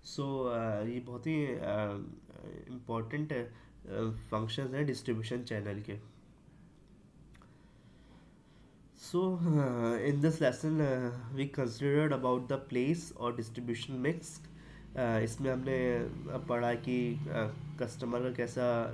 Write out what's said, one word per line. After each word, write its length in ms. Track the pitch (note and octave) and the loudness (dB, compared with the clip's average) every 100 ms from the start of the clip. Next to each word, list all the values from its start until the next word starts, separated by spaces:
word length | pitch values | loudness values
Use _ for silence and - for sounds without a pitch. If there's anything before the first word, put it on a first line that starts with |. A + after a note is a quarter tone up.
| - - | -10 -4
So, 320 | C#3 C3+ B2+ | -2 0 2
अ, 360 | A#2 A2+ G#2 | 2 2 0
ये 160 | A2 A#2+ | 0 -2
बहुत 280 | A#2+ A#2+ D#3+ | -4 -6 0
ही, 180 | D#3 C#3+ | 0 2
अ, 140 | A#2+ D2+ G#2 G#2 G2+ - - - - - - - | 0 0 0 0 -2 -6 -12 -16 -14 -12 -12 -10
important, 640 | B2 A#2 A2+ A2 D3 D3+ | -12 -4 -2 -2 -2 -2
अ, 140 | C3+ A#2 - - - - G2+ A2+ | -2 -4 -8 -20 -18 -8 -2 -2
functions 640 | A2 - G#2+ A2 A#2 C3+ | -2 -2 -2 0 -2 -2
हैं 120 | C3+ D3 | 0 0
distribution 580 | A#2+ - A2+ A2+ B2 | 0 0 -2 0 -4
channel 380 | A#2+ A2 G#2 G2+ | -2 -4 -2 -4
के। 300 | G#2 G2+ - - - - - - - - - - - - - - - - - - - - - - - - - - - - - - - | -6 -8 -10 -20 -20 -20 -20 -20 -20 -20 -20 -20 -20 -20 -20 -20 -20 -20 -20 -20 -20 -20 -20 -20 -20 -20 -20 -20 -20 -20 -20 -18 -2
So, 60 | F3 | 2
अ, 240 | F#3 F3+ E3+ D3+ C3+ A#2+ A#2 A#2+ B2+ | 4 4 6 6 6 4 2 4 4
in 80 | C#3+ | 4
this 200 | D3+ D#3+ | 4 6
lesson, 460 | D3 B2 D#3 D#3 | 4 4 0 4
अ, 280 | C#3+ B2+ B2 A#2+ A#2 C3+ | 4 2 0 -4 -6 -4
we 140 | C#3+ C#3+ | -2 0
considered 600 | B2+ A2 C#3 C#3+ D3+ C3+ | -2 0 2 4 4 4
about 260 | B2+ B2 B2 | 4 2 2
the 80 | C3+ - | -2 0
place 420 | B2 C3 E3+ - - | 0 2 2 -2 -4
और 200 | A#2+ A#2+ | -2 -2
distribution 580 | A2+ B2+ A#2+ A2+ - | -6 -6 -4 -4 -4
mix। 480 | C3 C3 E3 - - - - - - - - | -2 0 -2 -6 -14 -16 -16 -16 -16 -10 -2
अ, 220 | B2 A2+ | 2 2
इसमें 320 | A2+ - C3+ | 0 0 0
हमने, 440 | B2+ C3 C3 B2+ A#2+ | 0 0 2 2 2
अ, 120 | A#2 - C#3 B2+ A2+ | 0 -6 -6 -6 -2
पढ़ा 240 | A#2+ A#2+ | 0 2
कि, 420 | A#2+ A#2+ B2 A#2+ A2+ | 0 0 0 2 -2
अ, 380 | - A#2 A2 - - - | -2 -2 -2 -4 -10 -6
customer 400 | A#2+ - A#2+ A#2+ | -6 -4 -2 0
का 120 | B2+ | 0
कैसा 520 | A#2+ A#2 B2 B2 A#2 A2+ | -2 -2 2 2 2 0